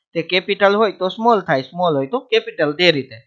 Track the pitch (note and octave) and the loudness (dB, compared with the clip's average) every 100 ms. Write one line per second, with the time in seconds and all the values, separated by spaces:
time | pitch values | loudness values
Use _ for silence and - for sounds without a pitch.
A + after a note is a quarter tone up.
0 | _ E3+ E3 F3+ F3+ G3 G3 G3+ A3 - | _ -8 -2 -2 -2 2 2 4 0 -2
1 | F#3 F#3 A3+ A3 E3+ C#3 C3 F3 F3+ C#3+ | -6 -2 2 2 2 -2 -4 -4 0 0
2 | C3+ A3+ - A3+ A3+ - D3+ D3+ F3+ D3 | -2 -4 -2 -2 -2 -2 -2 2 2 2
3 | C3 A2+ | -2 -14